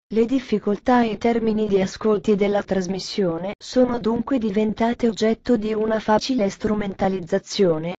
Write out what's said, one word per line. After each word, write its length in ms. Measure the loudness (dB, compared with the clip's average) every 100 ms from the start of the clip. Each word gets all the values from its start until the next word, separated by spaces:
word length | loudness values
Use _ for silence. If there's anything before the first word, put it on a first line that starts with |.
| _
Le 200 | 0 0
difficoltà 720 | 0 0 -2 0 -2 2 2
in 160 | 2 0
termini 500 | 0 0 0 0 2
di 140 | 0
ascolti 560 | 0 -2 0 0 2 2
della 260 | 2 0
trasmissione 920 | 0 -2 -2 -6 -6 -2 -2 -2 -6 -10
sono 400 | -4 2 2 2
dunque 400 | -2 -2 -2 -2
diventate 720 | 0 0 0 0 -2 0 -2
oggetto 480 | 0 0 0 0 0
di 160 | 0
una 260 | -2 0 -2
facile 520 | 2 0 2 0 -2
strumentalizzazione 1400 | -2 -2 -2 -4 -2 -2 -2 -2 -4 -2 2 2 2 -2